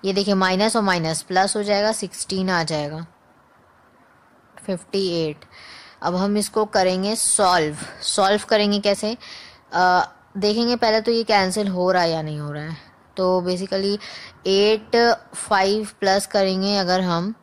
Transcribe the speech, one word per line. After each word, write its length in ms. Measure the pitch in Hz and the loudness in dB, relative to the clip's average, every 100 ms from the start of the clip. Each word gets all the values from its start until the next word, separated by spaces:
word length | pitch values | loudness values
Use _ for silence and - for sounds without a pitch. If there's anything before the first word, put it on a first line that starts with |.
| 196 | -2
ये 80 | |
देखिए 200 | 196 202 | -2 2
minus 420 | 196 185 185 214 226 | 2 2 2 2 2
और 60 | |
minus 380 | 202 180 160 160 | 2 0 0 -4
plus 340 | - 185 190 214 | -2 0 2 0
हो 80 | |
जाएगा, 280 | 208 202 214 | 0 0 0
सिक्सटीन 580 | 214 190 - - 190 190 | -2 -8 -10 -6 -4 0
आ 120 | 180 | 0
जाएगा, 420 | 160 156 147 156 165 _ _ _ _ _ _ _ _ _ _ _ _ _ _ - | 0 -4 -6 -10 -14 _ _ _ _ _ _ _ _ _ _ _ _ _ _ -18
फिफ्टी 500 | - 180 - 196 190 170 | -8 -8 -4 -4 -2 -2
एट। 260 | 160 151 - - - - - - | -4 -6 -16 -20 -20 -20 -20 -6
अब 140 | 151 180 | -4 -2
हम 220 | 202 208 | 0 0
इसको 280 | 202 220 208 | -2 -2 0
करेंगे 480 | 190 185 185 196 226 | 2 2 2 -2 -2
solve। 720 | - - 190 180 151 151 - - | -2 2 4 4 2 -4 -14 -10
Solve 420 | - - 190 208 - | -4 0 2 2 2
करेंगे 300 | 220 208 202 | 2 2 0
कैसे, 360 | 202 202 214 240 - - - - _ | 0 -2 -4 -8 -12 -20 -20 -20 _
अ, 300 | 165 180 180 - - _ 202 | 2 4 4 0 -6 _ -4
देखेंगे 380 | 202 214 233 240 | -2 0 -2 0
पहले 260 | 226 220 | 2 0
तो 100 | 214 | 0
ये 120 | 233 | -2
cancel 440 | 226 208 185 196 202 | 2 2 2 0 -2
हो 240 | 180 180 | 0 2
रहा 120 | 185 | 2
है 80 | 170 | 2
या 100 | 160 | 0
नहीं 180 | 156 151 | -4 -6
हो 120 | 147 | -8
रहा 120 | 147 | -8
है। 140 | 151 160 - _ _ - | -10 -12 -16 _ _ -4
तो 240 | 185 185 180 | 0 0 0
basically 500 | 180 190 196 196 208 - - - - - | -4 -4 -4 -2 -4 -8 -16 -18 -8 0
eight 480 | 196 208 220 214 233 233 220 - - | 4 4 2 0 2 4 2 -4 -14
five 520 | - 196 196 208 214 - | 0 2 2 0 -4 -2
plus 280 | 196 190 - | 2 2 2
करेंगे 480 | 208 190 190 196 202 | 0 2 0 0 0
अगर 240 | 180 185 | 2 0
हम 320 | 185 170 190 226 | 2 0 -2 -8